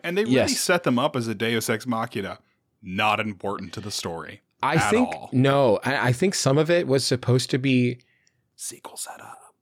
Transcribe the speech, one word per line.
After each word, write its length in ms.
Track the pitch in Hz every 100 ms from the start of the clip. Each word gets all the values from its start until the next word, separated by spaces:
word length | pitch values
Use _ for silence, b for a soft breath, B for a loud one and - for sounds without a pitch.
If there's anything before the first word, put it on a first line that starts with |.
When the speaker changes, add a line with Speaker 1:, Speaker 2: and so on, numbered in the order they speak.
Speaker 1:
and 120 | 170 180
they 60 |
really 140 | 220 131
Speaker 2:
Yes. 240 | 110 -
Speaker 1:
set 240 | - 175
them 160 | 160 120
up 160 | 120 131
as 100 | 113
a 80 |
Deus 340 | 104 113 117 110
Ex 160 | 110
Machina. 540 | 123 113 117 113 95 78 _ _ _ _
Not 380 | - 92 107 104
important 540 | 110 92 98 101 92
to 80 | -
the 100 | 101
story 520 | - 92 82 - - _ _
Speaker 2:
I 140 | 127 156
Speaker 1:
at 140 | 208
Speaker 2:
think, 180 | 214 247
Speaker 1:
all. 180 | - -
Speaker 2:
no, 480 | 131 135 139 135 98
I, 240 | - 139 117
I 40 |
think 240 | 123 185 -
some 220 | 139 139
of 120 | 156
it 160 | 175 151
was 180 | 135
supposed 460 | - 127 - 123 123
to 80 | 135
be 400 | 135 127 123 123 _ _ _ _ _
Speaker 1:
Sequel 420 | - - - - -
setup. 420 | - - - - - _